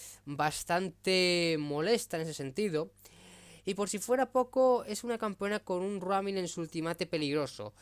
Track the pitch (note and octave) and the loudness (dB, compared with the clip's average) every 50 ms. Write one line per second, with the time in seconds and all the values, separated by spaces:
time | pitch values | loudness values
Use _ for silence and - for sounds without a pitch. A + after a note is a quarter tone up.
0 | - - - - _ C#3 D3 C#3+ D3 D#3 - - - - E3+ F3+ F#3+ F#3 - _ | -16 -18 -20 -16 _ -6 -2 0 0 0 0 -2 -2 0 0 0 0 -2 -6 _
1 | - F#3+ F#3 F#3 F3+ F3+ F3 F3 E3+ E3 D#3+ D3+ D3 D3 C#3+ D3 D#3+ G3+ A#3+ G#3+ | 0 2 4 4 4 4 4 4 4 2 2 0 0 -2 -2 0 2 2 2 0
2 | - - - D#3+ D#3+ E3 D3 - C#3 C3+ C3 - G#3+ G3+ D#3 D3+ E3 F#3+ - _ | 0 -4 -4 -4 -4 -4 -6 -6 -6 -6 -2 -2 0 0 0 -2 -2 -4 -10 _
3 | - - - - - - - - - - - - _ F#3+ G3 F#3 G3+ G3 - G3+ | -20 -20 -20 -20 -20 -20 -20 -20 -20 -20 -20 -8 _ -4 -2 -2 -2 -2 -2 -4
4 | - - B3 C4 C4 B3+ - B3+ B3 B3 - C4 C4 B3+ B3 A#3 - - G#3+ - | 0 0 2 2 2 2 2 0 0 2 4 4 6 6 6 4 2 -4 -8 -6
5 | - A#3 A#3 A3+ A3+ G#3+ F#3+ - G3 G3+ G#3 G#3 - - F#3 F3+ F#3 G3 G#3 G3 | -4 -4 -2 -2 -2 -4 -2 -2 -2 -2 -2 -2 -2 -2 -2 -2 -2 -2 -4 -4
6 | F3+ F#3 G3 G3 G3 G3 G3 F#3+ F3+ E3+ - F3 E3 D#3+ - E3 D#3 E3 E3+ - | -2 0 0 0 0 0 -2 -2 -4 -4 -4 -6 -8 -4 -4 -4 -2 -2 -2 -4
7 | F3+ E3 - D#3+ D3+ C#3+ C#3+ D3+ C#3+ C3 - - G#2 G#2+ - - | -4 -4 -2 -2 0 0 0 0 -2 -2 -6 -10 -12 -12 -14 -16